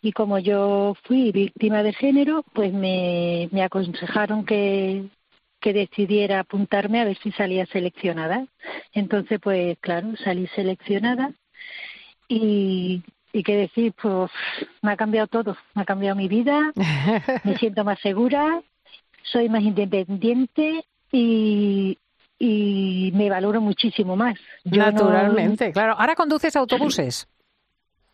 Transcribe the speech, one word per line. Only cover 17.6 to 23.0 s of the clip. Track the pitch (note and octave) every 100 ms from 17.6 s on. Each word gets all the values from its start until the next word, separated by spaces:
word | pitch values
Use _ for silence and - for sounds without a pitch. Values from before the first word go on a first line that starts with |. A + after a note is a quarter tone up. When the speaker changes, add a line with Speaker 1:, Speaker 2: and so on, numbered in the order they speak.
| A3+ G3
Speaker 1:
más | G3+ G3
segura, | G3+ G3 B3 C#4+ D4+ E4+ - _ _ - _ _
soy | - B3 A#3
más | A3
independiente | G#3 G3 G3+ G3 F3+ G3 A3+ A#3+ C4 - D#4 D#4+ - _ _
y, | C4 A#3 A3+ G#3+ G#3 G#3 G3 G3 - _ _ _ _
y | B3 G#3+ G#3 G3 G3 F#3